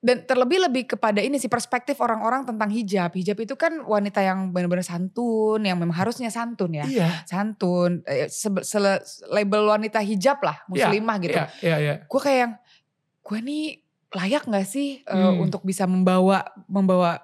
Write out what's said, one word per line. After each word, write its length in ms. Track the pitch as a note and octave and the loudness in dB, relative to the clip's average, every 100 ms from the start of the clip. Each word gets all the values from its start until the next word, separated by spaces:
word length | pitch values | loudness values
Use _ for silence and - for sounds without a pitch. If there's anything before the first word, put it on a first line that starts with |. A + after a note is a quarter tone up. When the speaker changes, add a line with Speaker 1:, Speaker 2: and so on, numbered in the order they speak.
Speaker 1:
Dan 160 | A#3 B3 | 4 2
terlebih 380 | - B3+ B3+ F4+ | 2 2 4 4
lebih 240 | F4+ B3+ A#3+ | 4 0 -2
kepada 380 | A3 A3 G#3 | -2 0 2
ini 160 | G#3+ C#4 | 0 -2
sih, 80 | A#3 | -2
perspektif 480 | A#3+ - B3 B3 C#4 | -4 -2 -4 -4 -2
orang-orang 460 | A#3 A3 G#3+ B3+ | 0 0 0 -2
tentang 240 | B3+ A3 G#3 | -4 -4 -2
hijab. 400 | G#3+ G#3 G3 F3 | -2 -2 0 0
Hijab 300 | F#3 F#3 G3+ | -2 -4 -4
itu 160 | A3 C4+ | -6 -2
kan 160 | E4 D#4+ | -2 -2
wanita 400 | B3 G#3 G3+ G3+ | -2 0 0 0
yang 320 | F#3+ F#3+ F#3+ | 0 0 -2
benar-benar 320 | F3+ F3+ F3+ | -2 0 -2
santun, 800 | F3+ E3+ F#3 - A#3+ A3 G#3+ G#3+ | -2 -6 -6 -4 -2 0 2 2
yang 160 | G#3 F3+ | 0 0
memang 160 | E3+ E3 | 0 0
harusnya 320 | G3 A#3+ A#3+ | -2 -2 -6
santun 480 | A#3 A#3 A#3 F3+ D#3 | -6 -8 -4 -4 -2
ya. 80 | |
Speaker 2:
Iya. 400 | C#3+ C4 E3 E3 | -2 0 0 -2
Speaker 1:
Santun, 800 | - F3+ G#3+ G#3 F3+ F3+ F3 F3 | -6 -4 -4 -2 -2 2 2 0
eh, 240 | - C3+ D3 | -2 -4 -4
sebe-, 400 | - G#3 F#3+ - | -4 -4 -2 -2
sele-, 320 | G#3+ G3 G3 - - - | 0 2 0 -4 -20 -4
label 320 | G3+ G3+ G#3+ G#3+ | -2 2 2 4
wanita 380 | G#3+ A3 A3 | 2 0 -2
hijab 400 | G3+ G#3+ B3+ C4+ | -2 2 2 2
lah, 160 | F3+ D3 - | -2 -4 -6
Speaker 2:
Iya, 260 | F3+ A3 | 0 2
Speaker 1:
muslimah 240 | G#3 A3 G#3+ | 2 0 -2
gitu. 220 | E3+ E3 | 0 -2
Speaker 2:
iya, 60 | D3+ - | -4 -4
iya, 140 | F3 D#3 | 0 2
iya. 140 | D3 D3 | 0 -2
Speaker 1:
Gue 160 | - C4+ | -2 -2
kayak 160 | C#4+ C4 | 2 2
yang, 160 | A#3+ A3 _ _ _ _ _ _ | 2 -4 _ _ _ _ _ _
gue 160 | - G#3 | -8 -6
nih 220 | A#3+ D4+ D#4 - _ _ _ | -4 -4 -6 -8 _ _ _
layak 320 | F#3+ F#3 C#4+ D4 | -4 0 -2 0
gak 220 | G3+ F#3+ | -2 -2
sih, 320 | C#4 C#4+ C4+ | -4 -4 -6
eh, 60 | - | -4
Speaker 2:
Hmm. 320 | F#3+ F#3+ F#3 | 2 4 4
Speaker 1:
untuk 240 | D#3+ G3 | 0 -2
bisa 240 | F#3+ F#3+ F#3 | -6 -2 0
membawa, 560 | F#3 F#3 F#3 F#3 G3 - - - | 2 4 6 4 4 -2 -14 -4
membawa 560 | G3 F#3+ F#3 F3 E3+ | 0 4 4 2 0